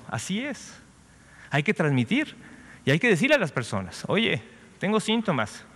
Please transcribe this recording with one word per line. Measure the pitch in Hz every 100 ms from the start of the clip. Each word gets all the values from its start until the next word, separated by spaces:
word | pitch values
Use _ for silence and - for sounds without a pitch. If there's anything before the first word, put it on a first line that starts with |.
| -
así | 113 - 196
es. | 285 247 - - - - - - - - -
Hay | 143
que | 151
transmitir | 208 156 131 117 262 302 - - - - -
y | -
hay | 156
que | 240
decirle | 170 262 294
a |
las | 165
personas, | 127 117 101 90 - -
"Oye, | 196 226 - - - - -
tengo | 185 214
síntomas. | - 226 220 135 107 - -